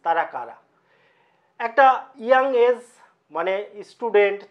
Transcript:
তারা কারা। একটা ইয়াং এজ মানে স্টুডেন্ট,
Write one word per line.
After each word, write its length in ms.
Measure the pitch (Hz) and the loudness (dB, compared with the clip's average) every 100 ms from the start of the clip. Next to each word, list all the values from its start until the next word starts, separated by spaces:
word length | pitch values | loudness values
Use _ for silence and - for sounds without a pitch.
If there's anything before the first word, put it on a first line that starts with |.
তারা 200 | 170 165 | -4 -2
কারা। 320 | 151 131 117 - _ _ _ _ _ _ _ _ _ - | -4 -8 -14 -20 _ _ _ _ _ _ _ _ _ -10
একটা 260 | 233 254 262 247 - - | -4 4 4 4 -6 -10
ইয়াং 380 | 226 262 269 247 | 0 2 2 2
এজ 240 | 240 233 - _ _ _ _ | 2 0 -8 _ _ _ _
মানে 220 | 156 180 196 208 208 | -8 -6 -6 -8 -18
স্টুডেন্ট, 560 | - - 233 208 202 202 - | -20 -12 0 2 2 -2 -10